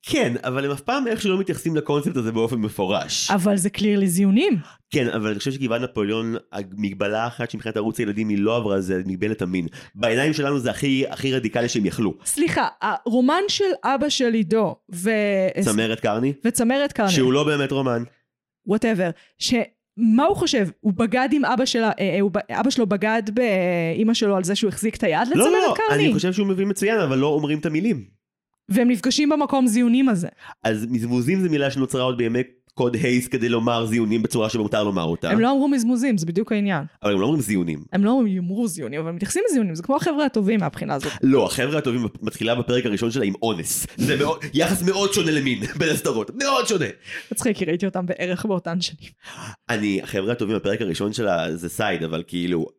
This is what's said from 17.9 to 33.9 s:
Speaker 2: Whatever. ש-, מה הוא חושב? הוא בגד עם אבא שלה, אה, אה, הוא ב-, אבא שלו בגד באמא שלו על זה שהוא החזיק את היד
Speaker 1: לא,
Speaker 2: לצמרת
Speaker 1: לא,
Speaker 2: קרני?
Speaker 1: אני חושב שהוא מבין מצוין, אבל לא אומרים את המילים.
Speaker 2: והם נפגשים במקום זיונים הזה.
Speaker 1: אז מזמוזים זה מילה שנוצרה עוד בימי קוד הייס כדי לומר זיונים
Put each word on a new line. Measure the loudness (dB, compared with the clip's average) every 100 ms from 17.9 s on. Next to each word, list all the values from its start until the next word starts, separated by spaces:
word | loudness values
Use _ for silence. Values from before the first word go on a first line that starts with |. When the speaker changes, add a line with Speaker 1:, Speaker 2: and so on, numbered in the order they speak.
| -2 -4 _ _ _ _ _ -2
Speaker 2:
Whatever. | 0 2 2 -2 -4 _ _
ש-, | 0 0 -2 _ _ 0
מה | 4 6
הוא | 4 2
חושב? | 2 2 0 0
הוא | -2
בגד | 0 0 2 2
עם | 2
אבא | 2 0
שלה, | 0 0 0 0
אה, | 0
אה, | 2
הוא | 2
ב-, | 0 -4
אבא | 0 0
שלו | 2 0
בגד | 0 0 0 0
באמא | 0 2 2 2 0 0 2 2
שלו | 2 2 2
על |
זה | 0
שהוא | 0 0
החזיק | 0 -4 0
את |
היד | 0 2 2
Speaker 1:
לא, | 2
Speaker 2:
לצמרת | 4 4 2
Speaker 1:
לא, | 0 0
Speaker 2:
קרני? | 2
Speaker 1:
אני | 4
חושב | 2 0
שהוא | 0 0
מבין | 0 0
מצוין, | 0 2 2
אבל | 2 2
לא | 2
אומרים | 2 0 -2
את | 0
המילים. | 0 0 -2 -6 _ _ _ _ _ -2
Speaker 2:
והם | 2 4
נפגשים | 2 0 2 2
במקום | 2 2 2 2
זיונים | 4 4 4 4
הזה. | 2 -2 _ -20 -6
Speaker 1:
אז | -2 -2 -2
מזמוזים | -2 0 0 2 2
זה | 2
מילה | 2 0
שנוצרה | 0 -2 0
עוד | 0 0
בימי | 0 0 -2 _ _
קוד | -2 0
הייס | 2 2 2 0
כדי | -2 0
לומר | 2 2 0
זיונים | 0